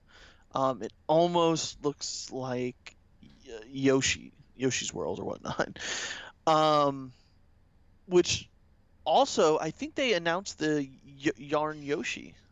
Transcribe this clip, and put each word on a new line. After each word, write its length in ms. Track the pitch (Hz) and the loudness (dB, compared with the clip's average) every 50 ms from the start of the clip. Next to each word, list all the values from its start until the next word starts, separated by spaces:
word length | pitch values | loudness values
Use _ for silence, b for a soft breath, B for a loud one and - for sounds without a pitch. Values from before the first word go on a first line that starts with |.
| _ b b b b b b b b b - | _ b b b b b b b b b -2
Um, 280 | 135 135 131 131 98 107 | 0 0 0 0 -2 -6
it 100 | 113 - _ _ | -10 -12 _ _
almost 760 | - 156 160 170 175 175 175 165 165 160 156 - - - - 135 | 2 4 4 4 4 4 4 4 4 2 2 -2 -6 -10 -6 -4
looks 460 | 143 139 - - - - - - - - | -6 -4 -4 -8 -10 -10 -10 -12 -10 -10
like 640 | 131 127 131 123 123 127 127 123 - _ - - _ _ _ _ _ - | -8 -6 -4 -4 -4 -4 -4 -6 -10 _ -20 -20 _ _ _ _ _ -20
Y-, 360 | - - - - 131 113 110 110 127 | -20 -20 -20 -20 -16 -16 -16 -16 -12
Yoshi, 640 | 139 135 135 135 135 135 131 - - - 64 67 - - - - _ | -8 0 2 4 4 4 2 0 -2 -4 -6 -14 -20 -20 -20 -20 _
Yoshi's 360 | - 127 131 120 - - - - | -4 -2 -2 -2 -2 -6 -8 -8
World 280 | 92 78 78 95 - | -6 -6 -6 -6 -6
or 40 | - | -6
whatnot. 540 | - - - - - - - - - - B B | -8 -10 -8 -8 -8 -6 -4 -6 -6 -6 B B
<laughs> 40 | B B B B B B B B B B _ _ | B B B B B B B B B B _ _
Um, 680 | 165 156 156 156 156 151 147 147 143 139 135 131 127 b b b b b _ _ _ _ _ _ _ _ _ _ _ - _ _ | 2 4 6 6 6 4 4 4 2 0 -2 -8 -14 b b b b b _ _ _ _ _ _ _ _ _ _ _ -20 _ _
which 420 | - 180 180 175 - - - - - _ _ _ _ _ _ _ _ _ _ - | 2 4 4 4 4 0 -4 -6 -10 _ _ _ _ _ _ _ _ _ _ -2
also, 540 | 156 165 214 277 269 - - 180 156 156 - | 2 4 4 4 4 4 4 6 6 6 4
I 120 | - 160 | 2 -2
think 240 | - - 269 311 - | -6 -6 -10 -8 -4
they 200 | - 277 247 208 | -2 0 2 2
announced 440 | 170 170 170 165 185 196 - - - | 2 2 0 0 0 -2 -6 -8 -4
the 300 | 156 156 151 147 143 135 135 - - | -2 0 0 0 -2 -4 -10 -18 -20
Y-, 280 | 131 139 139 135 160 - | -20 -20 -4 -2 -2 -2
Yarn 460 | - 143 143 151 151 151 151 156 151 143 | -2 -4 -2 -2 -2 0 -2 -4 -8 -6
Yoshi 520 | 139 147 180 240 - - - - - - - _ _ | -4 -4 -4 -4 -6 -8 -8 -10 -14 -20 -20 _ _